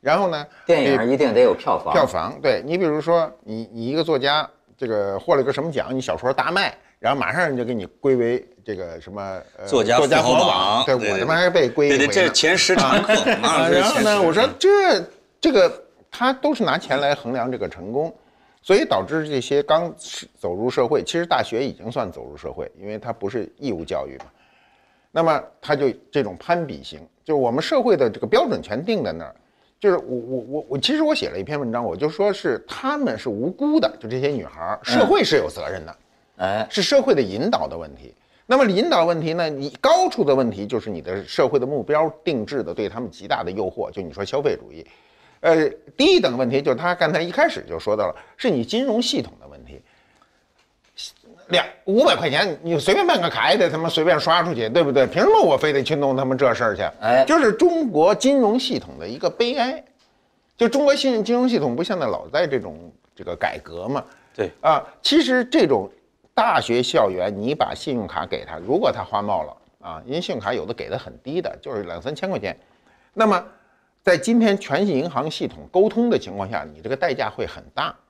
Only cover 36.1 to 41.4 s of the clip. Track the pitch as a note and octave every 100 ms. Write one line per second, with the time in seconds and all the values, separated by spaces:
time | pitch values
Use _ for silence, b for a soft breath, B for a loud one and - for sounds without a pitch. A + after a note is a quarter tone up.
36.1 | _ _ _ F#2 G#2 A2+ - F#3 C#4 C4
37.1 | E3 G#2+ G2+ F3 - - E2 D#2+ C#2 B1+
38.1 | _ _ _ _ C4 B3 F#3 E4 G3+ E3
39.1 | E3+ D#3 E3+ D#3+ C#3+ C#3 - C4 E4+ F#4
40.1 | - D3+ C3+ A#2+ G2 G#2 A#2 A2 F2 E2+
41.1 | F#2+ F#2 -